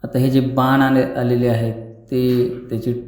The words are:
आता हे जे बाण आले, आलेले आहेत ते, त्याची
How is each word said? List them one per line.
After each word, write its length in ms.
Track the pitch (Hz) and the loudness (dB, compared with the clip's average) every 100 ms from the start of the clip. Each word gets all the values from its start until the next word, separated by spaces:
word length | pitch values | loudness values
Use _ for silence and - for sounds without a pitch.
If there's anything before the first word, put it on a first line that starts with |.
आता 160 | - 127 | -4 0
हे 100 | 131 | 2
जे 100 | 135 | 2
बाण 420 | 123 131 131 135 | 0 0 2 4
आले, 220 | 135 131 | 4 4
आलेले 440 | 123 - 123 120 123 | 2 0 0 2 2
आहेत 260 | 113 113 110 - - - | 0 -2 -4 -12 -18 -6
ते, 380 | 127 127 123 123 - - | -2 2 2 0 -4 -8
त्याची 240 | 113 120 120 | -6 -4 -6